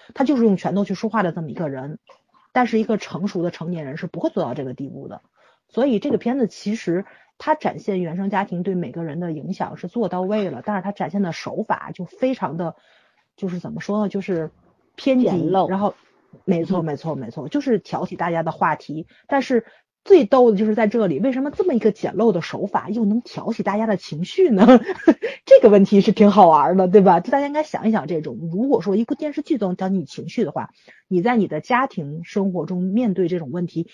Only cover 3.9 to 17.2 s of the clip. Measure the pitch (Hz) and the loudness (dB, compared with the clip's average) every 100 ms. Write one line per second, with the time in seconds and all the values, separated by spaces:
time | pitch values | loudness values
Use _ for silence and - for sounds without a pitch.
3.9 | 160 170 165 320 214 147 127 135 127 139 | -10 -10 -6 -4 -4 -4 -6 -10 -10 -12
4.9 | 123 135 - _ _ _ _ _ - 277 | -12 -16 -18 _ _ _ _ _ -2 0
5.9 | 214 - - 233 269 226 - - 220 - | 0 0 -2 -2 -2 -2 -4 -8 -6 -4
6.9 | 170 202 - _ _ - 311 175 - - | -4 -6 -16 _ _ -4 -2 -2 -6 -6
7.9 | 190 175 175 196 190 196 175 180 180 170 | -4 -4 -6 -4 -4 -4 -6 -4 -4 -6
8.9 | 170 165 147 175 151 151 190 170 170 180 | -8 -8 -8 -8 -8 -10 -8 -8 -10 -10
9.9 | 233 190 180 185 214 190 139 - 208 185 | -6 -4 -4 -4 -4 -4 -8 -6 -6 -6
10.9 | 202 160 196 185 160 - 165 220 190 - | -8 -6 -4 -4 -4 -10 -8 -4 -6 -6
11.9 | - 175 - 254 262 180 165 170 - _ | -12 -14 -4 -4 -2 -6 -6 -8 -10 _
12.9 | _ _ _ _ _ 190 175 165 151 - | _ _ _ _ _ -8 -8 -10 -12 -6
13.9 | 208 208 202 185 175 160 - _ _ _ | -4 -2 -4 -4 -6 -6 -12 _ _ _
14.9 | - - 262 233 180 160 190 170 190 202 | -6 0 2 2 0 0 0 0 0 -2
15.9 | - _ _ _ - - 175 165 180 160 | -4 _ _ _ -14 -2 -2 0 -2 -2
16.9 | 143 160 139 | -6 -6 -8